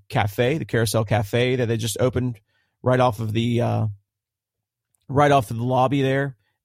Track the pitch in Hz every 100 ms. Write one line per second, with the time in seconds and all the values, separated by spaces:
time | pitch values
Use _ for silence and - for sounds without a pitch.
0 | - 127 104 - 123 156 110 117 110 113
1 | 104 107 104 120 127 127 113 117 113 -
2 | 127 123 123 117 _ _ _ _ 123 127
3 | 127 110 110 110 117 117 117 110 107 101
4 | _ _ _ _ _ _ _ _ _ _
5 | - 127 143 139 107 113 123 127 131 139
6 | 135 135 139 - _ _